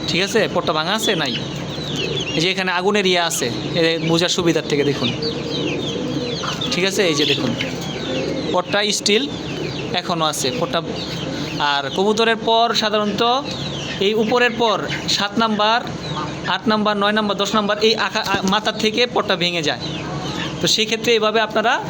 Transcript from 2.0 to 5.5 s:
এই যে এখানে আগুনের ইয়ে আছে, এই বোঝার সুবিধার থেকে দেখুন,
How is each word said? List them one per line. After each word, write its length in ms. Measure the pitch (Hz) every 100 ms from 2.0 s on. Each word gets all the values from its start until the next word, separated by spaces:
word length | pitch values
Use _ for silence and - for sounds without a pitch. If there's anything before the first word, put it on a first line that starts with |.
| - 147 - -
এই 60 |
যে 40 | 175
এখানে 200 | 190 185
আগুনের 340 | 180 185 208 190
ইয়ে 160 | 180 170
আছে, 180 | 165 127 - 143 180
এই 220 | 165 165 160
বোঝার 220 | 165 170 180
সুবিধার 280 | 170 156 147
থেকে 120 | 147
দেখুন, 260 | 143 135 123 123 - - -